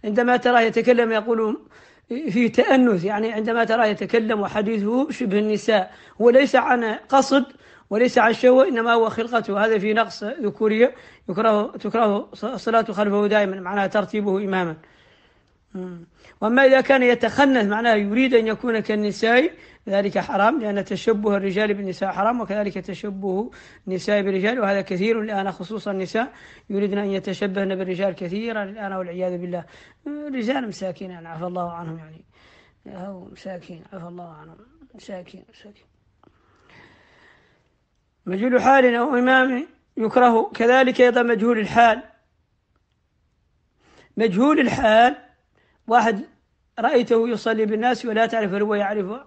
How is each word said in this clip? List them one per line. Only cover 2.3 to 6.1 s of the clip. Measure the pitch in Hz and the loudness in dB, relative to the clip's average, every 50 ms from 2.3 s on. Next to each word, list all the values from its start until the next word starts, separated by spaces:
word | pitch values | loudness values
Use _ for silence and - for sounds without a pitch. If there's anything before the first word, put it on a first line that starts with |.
| 175 240 240 220 | 0 0 0 2
تأنث، | - 240 254 - 269 262 254 240 208 175 165 | 2 0 2 4 4 4 4 4 2 0 -2
يعني | 202 214 208 220 226 | -4 -4 -4 -4 -4
عندما | 220 214 220 233 226 233 226 | -4 -4 -4 -2 0 -2 0
تراه | - 220 233 226 | 0 2 0 2
يتكلم | 214 202 - 208 185 - 233 220 220 226 208 | 0 0 -4 -4 -2 0 0 0 0 -2 -2
وحديثه | 202 180 - 214 208 214 226 208 196 208 233 254 285 320 | -2 -4 -4 -4 -2 -2 -2 -2 -2 -2 0 -2 -2 -2
شبه | 233 - 254 202 185 208 | -4 -6 -4 -2 0 0
النساء، | 214 214 214 202 - - 220 202 185 - - - - - | 0 0 -2 -2 0 0 0 0 0 -2 -10 -20 -20 -20